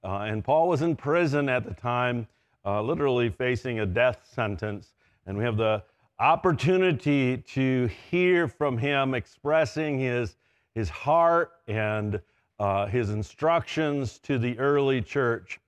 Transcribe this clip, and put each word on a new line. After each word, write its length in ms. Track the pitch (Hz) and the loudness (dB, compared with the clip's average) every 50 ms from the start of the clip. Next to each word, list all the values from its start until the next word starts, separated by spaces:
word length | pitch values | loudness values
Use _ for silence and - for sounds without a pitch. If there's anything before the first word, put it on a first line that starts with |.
| - | -6
Uh, 180 | 95 95 98 | -6 -6 -4
and 220 | 104 110 107 110 107 | -4 -4 -4 -4 0
Paul 240 | - 139 156 165 175 | 2 2 2 4 2
was 140 | 175 131 | 2 0
in 140 | 151 170 160 | 0 0 -2
prison 540 | - - 143 151 175 175 156 135 147 143 135 | -2 -2 0 0 2 2 2 2 0 0 0
at 140 | 127 123 113 | 0 -2 -2
the 120 | - 104 | -4 -12
time, 520 | - - 123 120 123 123 123 120 120 113 - _ _ _ _ _ _ _ | -8 -6 -4 -2 0 0 0 -2 -4 -6 -8 _ _ _ _ _ _ _
uh, 160 | 101 98 104 | -4 -2 -2
literally 480 | 107 120 127 123 143 139 127 123 123 117 | -2 -2 -2 0 0 2 2 2 2 0
facing 520 | - _ 127 127 127 113 - 127 120 110 | 0 _ -2 -2 -2 -2 -2 -4 -4 -2
a 40 | 107 | -2
death 420 | 95 87 113 120 127 120 - _ _ | 0 2 4 4 4 2 0 _ _
sentence. 680 | - - 117 104 101 87 - 107 104 101 - _ _ _ _ _ _ _ _ 87 | -6 -4 -4 -4 -4 -4 -6 -6 -8 -8 -12 _ _ _ _ _ _ _ _ -8
And 100 | 98 101 | -6 -4
we 60 | 110 | -2
have 120 | 120 110 | -2 0
the 280 | 107 113 110 107 104 - _ _ _ _ _ _ _ | 0 2 2 0 0 -4 _ _ _ _ _ _ _
opportunity 1200 | 110 139 165 - - 185 165 113 - 147 185 185 185 185 165 117 - 147 143 143 135 127 127 123 | 2 2 2 2 2 0 0 2 2 2 2 2 2 2 0 0 0 0 2 2 2 0 0 -2
to 540 | - - - 135 131 131 131 127 123 117 - - - - | -6 -8 -4 0 0 2 2 2 0 -2 -2 -6 -10 -4
hear 380 | - 175 180 180 180 175 170 143 | 0 2 2 4 4 4 2 0
from 280 | - _ 151 143 127 | -2 _ -2 -2 0
him 380 | 113 127 143 143 139 135 135 127 | 0 -2 0 0 0 0 0 -2
expressing 840 | 123 104 _ - _ _ 147 151 160 160 - - 151 160 151 143 131 | -4 -6 _ -18 _ _ 2 2 2 2 2 0 -4 -2 -2 -2 -2
his, 360 | 135 127 123 120 120 107 - _ _ _ _ _ _ _ _ | -2 0 0 -2 -2 -4 -8 _ _ _ _ _ _ _ _
his 160 | 113 110 90 | -4 -4 -4
heart 600 | 78 - - 139 156 165 170 170 170 170 170 - - _ _ - | -4 -6 -2 2 2 4 4 4 4 2 0 -2 -6 _ _ -6
and, 520 | 104 110 107 107 107 107 107 104 101 101 - _ _ _ _ _ _ _ | -4 -2 -2 -2 -2 -2 -2 -4 -4 -6 -8 _ _ _ _ _ _ _
uh, 280 | 104 101 98 98 101 104 | -2 0 0 0 -2 -2
his 240 | 95 123 117 101 | -2 -2 -2 -2
instructions 1040 | 104 107 107 - - _ 147 160 165 170 - - - 160 156 151 143 143 135 113 - - _ | -2 -4 -6 -8 -8 _ 0 2 2 0 0 -2 -4 -2 -2 -2 -2 -2 -4 -6 -8 -12 _
to 160 | - 143 127 | -4 -2 -2
the 180 | 117 123 120 107 | 0 -2 -2 -2
early 420 | 131 143 147 143 139 135 135 127 | 0 2 2 2 2 2 0 0
church. 600 | 107 - - 143 131 120 117 107 90 - - - _ | -2 -2 -2 0 0 0 -2 -2 -6 -14 -18 -18 _